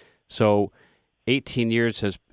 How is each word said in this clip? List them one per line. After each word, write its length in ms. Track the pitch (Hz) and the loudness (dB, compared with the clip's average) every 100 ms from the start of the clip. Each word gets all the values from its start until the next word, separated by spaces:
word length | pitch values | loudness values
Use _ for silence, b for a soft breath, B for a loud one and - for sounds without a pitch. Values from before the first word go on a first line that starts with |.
| b b b | b b b
So 420 | - 107 104 101 _ _ _ _ _ | 0 2 4 0 _ _ _ _ _
eighteen 460 | - 135 - 127 117 | -2 -2 -2 -2 0
years 300 | 117 117 - | 2 0 -2
has, 180 | 104 - _ | -4 -6 _